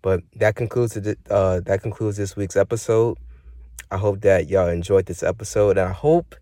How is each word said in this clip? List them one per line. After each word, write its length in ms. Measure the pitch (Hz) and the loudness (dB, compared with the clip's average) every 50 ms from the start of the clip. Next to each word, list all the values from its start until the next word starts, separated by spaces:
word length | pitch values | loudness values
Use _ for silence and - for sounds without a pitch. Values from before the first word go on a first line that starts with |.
But 220 | - 95 95 87 - _ _ | 0 0 -2 -2 -2 _ _
that 200 | - 107 107 107 | 0 0 0 0
concludes 400 | - 117 110 - 123 120 113 - | 0 -6 -4 0 -2 -2 -2 -2
the, 200 | 107 95 104 101 - - - | -6 -6 -6 -6 -6 -4 0
uh, 320 | 104 101 95 95 92 90 | 2 2 2 2 0 -2
that 200 | 90 95 98 98 | 0 -2 -2 -2
concludes 360 | - 113 95 - 110 107 98 | -2 -6 -6 -4 -4 -4 -4
this 180 | 101 101 95 - | -4 -6 -6 -6
week's 220 | 104 98 90 - | -8 -8 -2 0
episode. 600 | 98 98 - 120 117 - - 113 113 113 120 95 - - - - - _ - - - - - - - - _ | 0 0 0 -2 -6 -2 0 2 2 2 2 -2 -6 -14 -20 -20 -20 _ -20 -20 -20 -20 -20 -20 -20 -14 _
I 80 | 98 | -6
hope 240 | 95 101 104 101 98 | -2 -2 -2 -2 2
that 280 | 104 101 95 90 82 73 | 2 4 4 4 2 2
y'all 200 | 95 95 90 87 | 2 2 2 2
enjoyed 360 | 85 85 85 - 98 95 90 | 0 -2 0 2 2 2 2
this 160 | - 87 - | 0 -8 -4
episode, 560 | - 87 90 - 110 - - 107 104 101 92 | -4 -4 -4 -4 -10 -4 0 0 2 2 2
and 100 | 95 92 | 2 0
I 40 | 90 | -2
hope 440 | 92 - - 147 160 175 170 - - - | -4 -2 0 2 2 2 0 -4 -20 -20